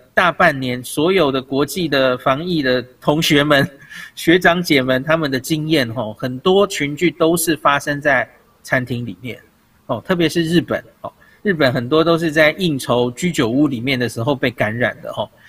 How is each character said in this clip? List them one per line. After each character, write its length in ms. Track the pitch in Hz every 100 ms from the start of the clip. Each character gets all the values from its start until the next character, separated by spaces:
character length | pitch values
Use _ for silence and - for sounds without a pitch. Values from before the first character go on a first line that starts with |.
| _
大 200 | - 180
半 260 | 160 175 135
年 240 | 127 123
所 300 | 117 - 165
有 180 | 190 147
的 100 | 135
国 240 | 123 135
际 220 | 147 196 160
的 320 | 139 131 127
防 240 | - 135
疫 220 | 180 165
的 180 | 131 127 123 _
同 220 | - 151
学 220 | 160 147
们、 240 | 147 139 139 - - - - -
学 200 | - 180
长 200 | 180 175
姐 220 | 175 143
们 180 | 127 127
他 120 | 151 165
们 140 | 147
的 80 | 131
经 300 | - 156 156
验， 200 | 156 120
吼， 180 | 113 107
很 220 | 104 127 127
多 260 | 185 196 202
群 300 | - 143 147
聚 160 | 170
都 240 | - 160 170
是 200 | 170 151
发 220 | 151 139
生 220 | 151 143
在 280 | 147 127 110 _ _ _
餐 200 | - 131
厅 220 | 127 120 117
里 100 | 90
面， 180 | 123 - - _ _ _ -
哦， 160 | 113
特 120 | - 180
别 120 | 160
是 140 | 170
日 180 | 160 170
本， 220 | - 107 - _
哦， 100 | - - _ _
日 100 | 208
本 200 | 160 131
很 140 | 131 120
多 160 | 156
都 160 | 165 165
是 140 | 165
在 180 | 151 151 156
应 180 | 180 135
酬 320 | - 120 123
居 180 | 120 175
酒 180 | 160 113
屋 200 | 127 147
里 120 | 117
面 160 | 127 127
的 120 | 117
时 120 | -
候 140 | 117
被 160 | 135 131
感 260 | - 107 117
染 240 | 110 -
的， 120 | -
吼。 180 | - 104 _